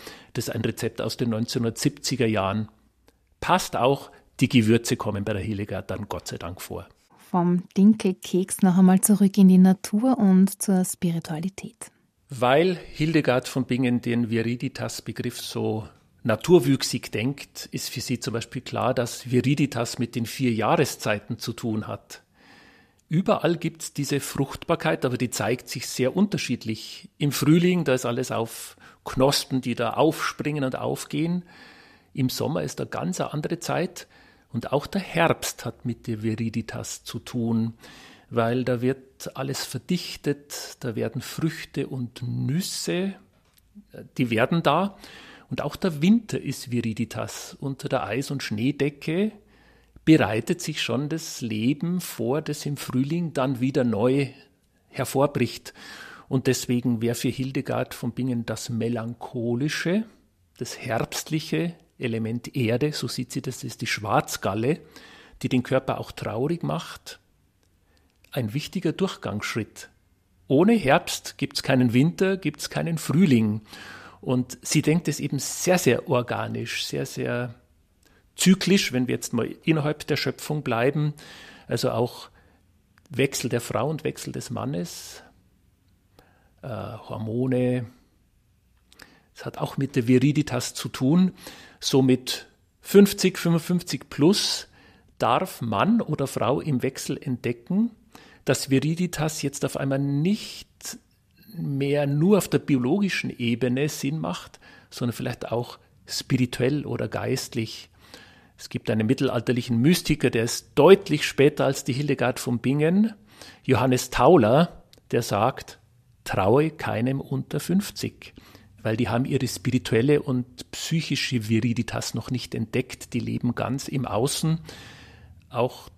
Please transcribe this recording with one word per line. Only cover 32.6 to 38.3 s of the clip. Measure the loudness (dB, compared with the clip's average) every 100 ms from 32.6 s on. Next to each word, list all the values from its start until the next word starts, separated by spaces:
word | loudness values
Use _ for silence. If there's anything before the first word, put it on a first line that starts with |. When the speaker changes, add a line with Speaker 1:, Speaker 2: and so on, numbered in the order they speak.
Speaker 1:
ist | -4 -6
da | -8
ganz | -4 -4 -4
eine | -4
andere | -4 -6 -6
Zeit. | -4 -2 -2 -6 -20 -20 -20 _ _
Und | -8 -2
auch | -2 -2
der | -6
Herbst | -4 2 2 2 -4 -8 -10
hat | -8 -8
mit | -6 -6
der | -4
Viriditas | -2 -2 -2 -4 -6 -8 -10 -12
zu | -10 -12
tun, | -8 -4 0 0 0 -4 -18 -20 -20 -20
weil | -6